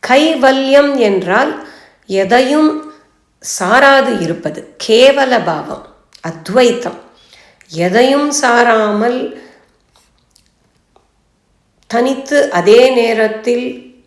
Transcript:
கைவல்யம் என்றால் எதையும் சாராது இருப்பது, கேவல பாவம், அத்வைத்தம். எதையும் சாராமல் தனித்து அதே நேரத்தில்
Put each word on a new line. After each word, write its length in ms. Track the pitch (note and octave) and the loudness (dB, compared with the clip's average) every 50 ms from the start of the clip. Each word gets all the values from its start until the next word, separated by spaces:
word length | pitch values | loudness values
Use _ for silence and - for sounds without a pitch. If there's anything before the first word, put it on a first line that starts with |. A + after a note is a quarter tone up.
| - - | -2 0
கைவல்யம் 880 | B3 C#4 D4+ D#4+ D#4+ C4+ B3 C4+ C4+ C4+ C4+ C4+ C4+ C#4+ C#4+ C#4+ C#4 | 0 2 2 2 0 2 2 2 2 2 0 2 4 4 4 2 0
என்றால் 720 | C4 A#3 G#3 G3 F#3+ E3+ E3+ F#3 A3 C4 D4+ - - - - - - - _ _ _ _ | 0 0 0 0 0 -2 -2 0 0 0 -2 -4 -10 -14 -20 -20 -20 -20 _ _ _ _
எதையும் 880 | _ F#3+ F#3+ G3 F#3 G#3 B3 C4+ B3+ C#4+ D4+ D#4 D#4 D4+ - - - - - _ _ _ _ _ _ _ _ - - - - | _ -4 -2 0 2 2 2 2 2 0 2 2 0 0 -2 -10 -14 -20 -20 _ _ _ _ _ _ _ _ -14 -12 -8 -6
சாராது 600 | G3 F3+ G#3+ B3+ C#4+ C#4 C#4 C4+ C4 B3+ A#3 G3 | -2 2 2 4 4 6 4 4 2 0 -2 -4
இருப்பது, 540 | E3+ D#3+ E3+ E3 - D3+ - - - - - _ - - | -4 -4 -6 -6 -6 -10 -10 -10 -16 -18 -18 _ -4 0
கேவல 580 | A3 A#3 B3+ C4+ C#4 C#4 C#4 C4 B3+ A3+ F3 | 2 4 6 4 4 2 0 0 0 -2 -2
பாவம், 420 | - D#3+ D3+ C#3+ D3+ D3 - - - _ _ _ _ _ - | -2 -6 -6 -6 -10 -14 -14 -16 -20 _ _ _ _ _ -14
அத்வைத்தம். 840 | _ E3 E3 - - - F#3 B3 B3+ A#3+ - - - F3 - - - - _ _ _ _ - - - _ _ _ _ _ | _ -12 -12 -12 -12 -2 0 2 2 2 2 -2 -6 -10 -10 -12 -20 -20 _ _ _ _ -20 -20 -20 _ _ _ _ _
எதையும் 640 | D#3 D#3+ E3+ F3+ F#3 A3+ B3 C4+ C#4 C#4+ D4 D4 | -8 -4 -4 0 2 2 2 2 2 0 -2 -2
சாராமல் 1080 | C#4 - - B3 A#3+ A#3+ A#3+ A#3+ A3+ A3 G#3+ G#3 G#3 G#3 A3 A#3+ A#3+ B3+ C4+ - - - - - _ _ _ _ _ _ _ _ _ _ _ _ _ _ _ _ _ _ _ _ _ _ _ _ _ _ _ _ _ _ _ _ _ _ _ _ _ _ _ _ _ _ _ _ _ _ _ _ | -4 -2 -2 0 2 2 2 2 2 0 0 -2 -2 -2 -2 -2 -2 -4 -6 -8 -12 -16 -20 -20 _ _ _ _ _ _ _ _ _ _ _ _ _ _ _ _ _ _ _ _ _ _ _ _ _ _ _ _ _ _ _ _ _ _ _ _ _ _ _ _ _ _ _ _ _ _ _ _
தனித்து 640 | - A#3 B3 C4 C#4 B3+ - - C#4+ C#4+ C#4 - | -4 -2 -2 -2 -2 -6 -6 -2 0 0 0 0
அதே 420 | - F3 E3+ G3 G#3+ A#3+ B3+ C4 C4 | -2 -2 2 4 6 6 6 4 2
நேரத்தில் 1040 | B3 A3+ A3+ A3+ A3 A3 G#3+ G#3+ - - B3 A#3+ A#3+ B3+ B3+ B3 - - - _ _ _ | 0 0 0 0 -2 -2 -2 -4 -6 -4 -4 -2 -2 -4 -6 -10 -12 -18 -20 _ _ _